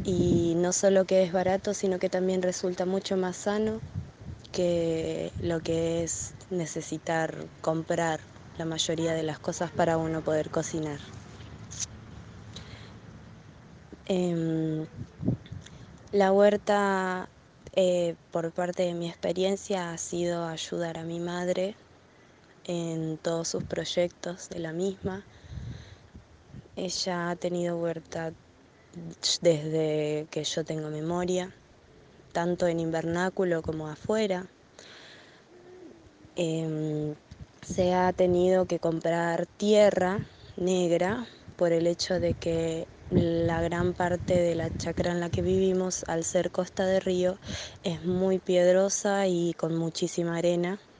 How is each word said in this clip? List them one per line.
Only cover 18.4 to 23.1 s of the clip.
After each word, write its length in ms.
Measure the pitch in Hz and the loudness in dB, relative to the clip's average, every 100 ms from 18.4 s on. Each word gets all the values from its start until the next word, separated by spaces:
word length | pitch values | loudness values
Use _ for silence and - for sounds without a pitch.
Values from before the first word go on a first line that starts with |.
| 165 | -4
parte 320 | 165 180 175 | -2 -4 0
de 100 | 180 | -2
mi 140 | 170 170 | -2 -6
experiencia, 840 | - - 175 185 196 - 190 175 | -4 -2 0 0 0 -2 -4 -2
ha 60 | 165 | -6
sido 480 | - 175 175 170 165 | -6 -2 -2 -2 -4
ayudar 520 | 160 - 175 170 165 | -6 -6 -4 -4 -4
a 60 | |
mi 160 | 165 170 | -6 -6
madre 560 | 175 175 180 185 185 220 - - - - - - - - - | -4 -2 -2 0 -2 -6 -18 -20 -20 -20 -20 -20 -20 -16 -8
en 520 | 175 165 160 160 | -4 -2 -2 -4